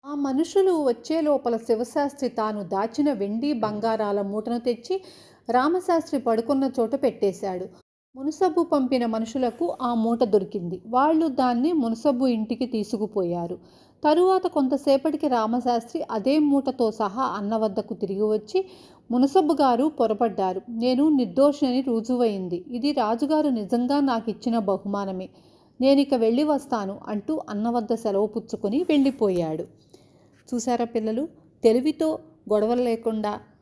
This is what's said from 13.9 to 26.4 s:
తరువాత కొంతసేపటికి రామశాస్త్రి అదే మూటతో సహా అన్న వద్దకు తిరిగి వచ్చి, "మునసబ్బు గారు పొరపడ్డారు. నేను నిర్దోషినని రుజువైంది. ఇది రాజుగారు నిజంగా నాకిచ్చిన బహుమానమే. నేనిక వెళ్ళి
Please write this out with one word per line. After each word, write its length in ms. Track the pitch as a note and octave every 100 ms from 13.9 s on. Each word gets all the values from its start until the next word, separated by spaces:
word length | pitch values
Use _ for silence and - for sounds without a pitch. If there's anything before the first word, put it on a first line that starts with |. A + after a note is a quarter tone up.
| _
తరువాత 420 | D4+ D#4 F#4 F#4 F#4
కొంతసేపటికి 840 | D4+ C4 C#4 C#4 C4+ D#4 D4+ D4+
రామశాస్త్రి 760 | A#3+ A3 B3 A#3+ A#3 A#3 E4 -
అదే 280 | A3 G3+ D4+
మూటతో 520 | D4 C#4 C4+ B3+ A3+
సహా 320 | G#3+ G#3+ G#3+
అన్న 340 | C4 G3+ G3+ A3
వద్దకు 380 | A3 G3 G3+
తిరిగి 280 | - F#3 G3
వచ్చి, 480 | G#3+ G#3+ G#3 F#4 F#4+ - - - _
"మునసబ్బు 420 | D3 D#3+ F#4 D#4
గారు 400 | D#4 C#4 A#3+ D4+ -
పొరపడ్డారు. 640 | A3+ G#3 A#3 F#3+ F#3+ F#3 -
నేను 400 | A3+ A#3+ B3+ D4+
నిర్దోషినని 720 | C#4+ A3+ F3 C#4+ C#4+ C4 B3
రుజువైంది. 840 | C4 A3+ A3 B3+ A#3 G3 F#3 F3 -
ఇది 240 | A#3+ C#4
రాజుగారు 560 | C#4+ G#3+ A#3 C#4+ D#4 D4+
నిజంగా 520 | A#3+ G3 A#3+ B3 C#4+
నాకిచ్చిన 580 | C#4 A#3 A3+ G3 B3 A#3
బహుమానమే. 680 | G3 F#3+ G3 G3+ G3 F#3 F#3 - _ _ _ _
నేనిక 340 | C4 C#4 C#4
వెళ్ళి 300 | B3+ A3 A#3+